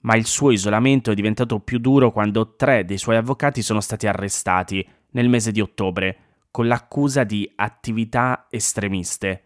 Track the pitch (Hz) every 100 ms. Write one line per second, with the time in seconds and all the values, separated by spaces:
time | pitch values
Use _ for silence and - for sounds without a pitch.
0 | 120 113 110 - 143 110 98 104 127 139
1 | 117 104 104 107 120 113 - 123 120 139
2 | 127 110 104 104 110 _ 135 127 90 98
3 | - 113 113 135 143 135 107 107 101 110
4 | 107 95 98 - - 92 92 95 - _
5 | _ 120 120 123 110 107 101 - 95 90
6 | 95 95 _ _ _ - 117 120 - -
7 | 143 135 117 104 101 _ 104 _ - 110
8 | 113 123 123 127 _ - - - 101 95
9 | 90 - 98 90